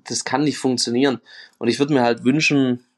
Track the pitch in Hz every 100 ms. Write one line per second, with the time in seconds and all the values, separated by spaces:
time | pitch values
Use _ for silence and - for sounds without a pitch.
0 | - 117 - 131 151 127 131 120 - 120
1 | 139 113 - - - _ 117 120 143 139
2 | 120 113 117 147 151 143 131 123 _